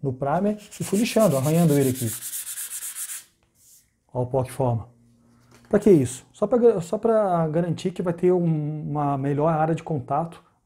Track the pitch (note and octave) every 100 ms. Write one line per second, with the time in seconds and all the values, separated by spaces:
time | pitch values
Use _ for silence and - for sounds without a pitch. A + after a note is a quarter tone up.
0 | C#3 B2+ C#3 E3 G#3 G#3+ - - E3+ G3+
1 | B3 A3 G3+ C3+ D3+ E3 E3 C#3+ C3 A#2+
2 | A2+ - - - - - - - - -
3 | - - - _ _ _ _ - _ _
4 | _ B2+ B2 C3 B2 - B2+ A2+ - _
5 | _ _ _ _ _ - - G#3 G#3+ D#3+
6 | B2 - - - G#3 B3 A#3 F3 - G#3+
7 | A3+ A3 G3+ E3+ D#3+ D#3+ F3 - F#3 F3+
8 | F3+ E3+ F3+ F3+ E3+ D#3 D3+ D3+ D#3 D3
9 | C#3+ C#3 C#3+ C#3+ D#3+ D#3 D#3+ D#3+ - D3+
10 | - C#3+ E3 - _ _